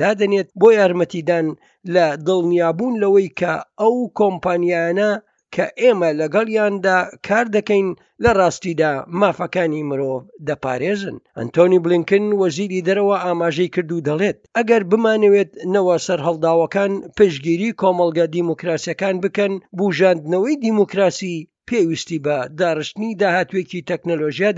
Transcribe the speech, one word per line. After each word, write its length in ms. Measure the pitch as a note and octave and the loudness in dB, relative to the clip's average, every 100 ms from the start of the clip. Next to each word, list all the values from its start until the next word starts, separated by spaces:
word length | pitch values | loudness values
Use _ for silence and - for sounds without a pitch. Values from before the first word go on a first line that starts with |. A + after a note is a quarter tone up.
دادەنێت 460 | E3+ G#3 G#3 G3 F#3 G3 | -2 0 0 0 -2 4
بۆ 100 | G#3+ A3 | 6 6
یارمەتیدان 680 | F#3+ F3+ E3 F3 D#3+ E3+ D#3+ D3+ _ _ F#3 | 4 2 -2 -4 -2 0 0 -6 _ _ -2
لە 120 | F3 D#3+ D3 D#3 | 2 2 0 -2
دڵنیابوون 680 | F#3 E3+ F3 E3+ E3 B3 A3+ | 0 2 2 2 0 -2 -2
لەوەی 260 | G3+ G3 F#3+ - | 2 2 2 -4
کە 140 | F3 D#3+ - - | -4 -4 -8 -2
ئەو 160 | G#3+ B3 A#3+ - | 0 0 -4 0
کۆمپانیانە 920 | G#3 F3+ F#3 F3 F3 E3+ E3+ F3+ G#3+ G#3 - _ _ | 0 0 -2 0 0 0 0 0 0 -2 -8 _ _
کە 120 | - - - | -4 -4 2
ئێمە 280 | B3 G#3 E3+ D3+ | 2 4 0 0
لەگەڵیاندا 760 | D#3 F3 A3 A3 G#3 G3+ F#3 F#3 F3+ - - | 0 0 0 0 0 0 0 0 0 -8 -2
کار 180 | G#3 A#3+ G#3 | -2 0 -2
دەکەین، 340 | G#3 G3+ F#3+ E3 _ _ | 0 0 0 -4 _ _
لە 80 | A3+ G#3 | 0 4
ڕاستیدا 540 | F3 - F#3 D#3+ D#3 C#3 - F3 | 2 0 -6 0 0 0 -6 0
مافەکانی 680 | G3+ - E3 F3+ E3 D3+ D3 | 0 0 -4 -2 -2 -2 -4
مرۆڤ 340 | C#3 C3+ C3 - - D3 | -4 -4 -6 -10 -12 -8
دەپارێزن. 720 | D3 C3+ B2+ D3+ G3+ G3 A2+ _ - | -6 -4 -4 -4 -4 -6 -12 _ -10
ئەنتۆنی 460 | A#2 D#3+ F3+ F#3 | -4 4 6 4
بلینکن، 420 | E3 F3 E3 G3 G#3 G3+ | 4 0 2 0 2 0
وەزیری 460 | F#3 D3 G3+ F#3 E3+ | 0 -2 -4 -2 0
دەرەوە، 300 | G3 G3+ G3 | 0 2 0
ئاماژەی 500 | F3+ E3+ E3+ D3+ F3+ | 0 0 -2 0 -2
کرد 180 | F#3 E3 | -2 -4
و 140 | E3+ C#3+ | -4 -2
دەڵێت: 300 | D3+ G3 - _ A3 | -2 -2 -4 _ -4
«ئەگەر 260 | A3+ A3+ F#3 | 2 2 2
بمانەوێت 640 | G#3+ A3+ A3 G#3 G3+ F#3 - F3+ | 2 2 4 4 4 2 -6 -2
نەوە 220 | G3 F#3 E3+ - | 0 2 0 0
سەرهەڵداوەکان 840 | F3 D3 E3 E3 E3 D#3+ G3 G3 G3 E3+ - | -2 -2 0 2 2 2 0 -2 -4 -8 2
پشتگیری 600 | G3+ C#3+ D3 E3+ A3 - | 2 2 -2 -2 -2 0
کۆمەڵگە 460 | F#3+ F3+ F3 D#3+ E3 | 0 2 0 2 0
دیموکراسیەکان 800 | E3 E3+ D#3 F3 D#3+ - D#3 G3 F#3 | 0 -2 -4 -4 -4 -4 -4 -4 -2
بکەن، 300 | F#3+ G3+ G3+ F#3+ - F3+ | -4 -2 -2 -4 -10 -4
بوژاندنەوەی 800 | G3+ D3+ F#3 E3+ D3+ F3+ A3 D4 | -2 2 2 2 0 -2 0 0
دیموکراسی 720 | A3+ A3 G3 F#3 F#3+ - F#3+ E3+ D#3+ _ - | 0 0 0 2 0 0 -6 -8 -10 _ -4
پێویستی 520 | A#3+ E3 D#3+ - E3 C#3+ | 0 0 -2 -6 -6 -4
بە 120 | D3 B2+ D3+ | -4 -6 -2
داڕشتنی 580 | F3 D#3 D3 - A3 G3+ | -2 -2 -6 -8 -8 -2
داهاتوێکی 640 | G3 F3 F3+ F#3+ F3+ F3+ C#3 | 0 0 -2 -4 -6 -10 -8
تەکنەلۆژیا 640 | F3 E3 E3+ D3+ C#3 G3+ | -6 -4 -2 -2 -2 -2